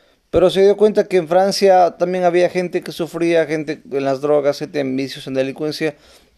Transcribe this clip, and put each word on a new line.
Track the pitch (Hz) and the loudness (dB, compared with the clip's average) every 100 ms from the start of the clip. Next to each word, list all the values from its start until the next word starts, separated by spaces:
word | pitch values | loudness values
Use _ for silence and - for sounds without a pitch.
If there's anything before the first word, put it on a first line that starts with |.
| _ _ _ | _ _ _
Pero | 165 180 | 2 2
se | 170 | 4
dio | 196 202 | 2 4
cuenta | 214 208 208 | 2 2 0
que | 180 | -2
en | 156 | 0
Francia | 180 196 185 196 185 170 - | 2 2 2 4 6 4 0
también | 180 185 | -4 0
había | 180 175 175 | 0 2 0
gente | 180 175 175 | 0 -4 -6
que | 156 | -6
sufría, | 151 160 165 170 165 147 | -8 -8 -4 0 0 0
gente | 156 151 151 - | -4 -6 -10 -6
en | 139 | -4
las | 135 135 | -2 -2
drogas, | 147 147 139 139 | 0 2 0 -2
gente | 151 147 | -6 -6
en | 131 131 | -4 -4
vicios, | 135 147 139 | -6 -10 -6
en | 131 | -4
delincuencia. | 135 135 151 147 156 143 _ _ _ | -4 -4 -8 -4 -6 -6 _ _ _